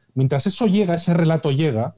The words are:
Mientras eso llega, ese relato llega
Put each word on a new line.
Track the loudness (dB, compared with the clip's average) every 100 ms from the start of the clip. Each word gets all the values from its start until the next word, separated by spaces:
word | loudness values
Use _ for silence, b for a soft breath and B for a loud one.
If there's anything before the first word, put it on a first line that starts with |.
| _
Mientras | -2 0 0 -2
eso | -2 0
llega, | 2 0 0
ese | 0
relato | 2 2 0 0
llega | 0 0 -2 -4